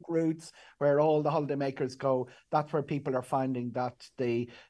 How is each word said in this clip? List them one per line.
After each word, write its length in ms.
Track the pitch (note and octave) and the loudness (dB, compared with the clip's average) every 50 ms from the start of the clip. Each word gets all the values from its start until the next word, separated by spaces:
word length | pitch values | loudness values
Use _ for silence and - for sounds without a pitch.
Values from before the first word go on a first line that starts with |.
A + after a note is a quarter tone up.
| - | -6
routes 440 | - E3+ E3 E3 D#3+ D#3+ D#3+ - - - - - - - | -2 0 2 2 2 0 -2 -6 -20 -20 -20 -20 -16 -6
where 220 | - C#3+ C#3+ C#3+ D3 | 0 2 4 4 6
all 240 | D3+ D#3+ D3+ D3+ D3+ | 6 4 4 4 2
the 80 | D3 | 2
holidaymakers 680 | D#3 D#3 D3 C#3 C#3+ C#3 C#3 C3+ C3+ - C#3 B2 C3 | 2 0 0 0 -2 -2 -2 -4 -2 -4 -4 -6 -4
go, 300 | - C#3 C3+ C3 B2+ A#2+ - - - _ - | -2 0 0 2 0 0 -4 -10 -20 _ -2
that's 200 | D#3 D3+ D3 - | 0 0 0 0
where 120 | D#3+ D3+ C#3+ | -2 -2 -2
people 320 | - D3+ C#3+ C#3+ D3 C3 | -2 -4 -4 -2 -2 -2
are 80 | B2+ B2+ | -2 -2
finding 480 | - C#3+ C3 C3 C3 B2+ B2 A#2+ A#2+ | -2 -2 -2 0 0 -2 -4 -4 -4
that 240 | A#2 B2+ B2 B2+ - - - - _ - | -4 -4 -4 -4 -6 -10 -20 -14 _ -4
the, 280 | B2+ A#2+ A#2 A#2+ A#2+ A#2+ - - - | -2 0 0 -2 -2 -4 -8 -20 -18